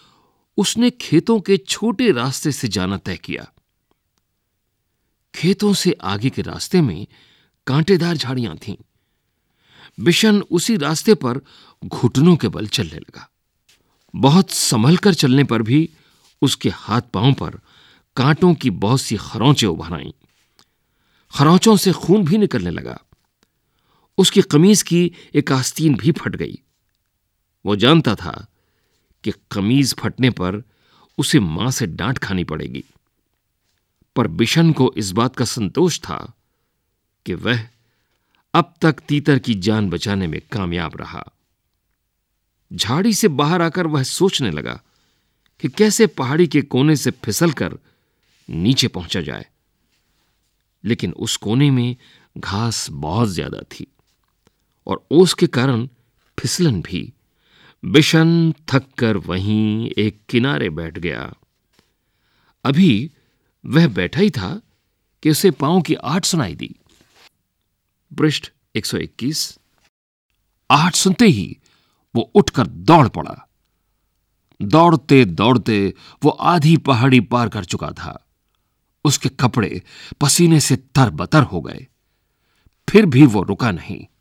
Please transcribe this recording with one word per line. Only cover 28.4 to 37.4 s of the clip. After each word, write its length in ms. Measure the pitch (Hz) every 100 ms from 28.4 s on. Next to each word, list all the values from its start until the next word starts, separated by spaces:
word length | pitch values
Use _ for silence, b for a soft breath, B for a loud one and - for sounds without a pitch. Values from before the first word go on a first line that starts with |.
| - _ _ _ _ _ _ _
कि 80 | 110 - -
कमीज 420 | 104 101 139 131
फटने 360 | - 113 - 127
पर 320 | - 90 104 - _ _ _ _ -
उसे 220 | 135 147
मां 300 | 87 82 123
से 160 | - 90
डांट 320 | - 104 123
खानी 260 | - 92
पड़ेगी, 400 | 78 78 67 64 - _ _ _ _ _ _ _ _ _ _ _ _ 131
पर 100 | 104
बिशन 460 | 82 113 165 165
को 220 | 135 127 -
इस 140 | 98
बात 260 | 95 123 -
का 80 |
संतोष 560 | 117 120 95 - 175 -
था 320 | - 71 50 _ _ _ _ _ _ _ _ _ -
कि 80 |
वह 340 | 85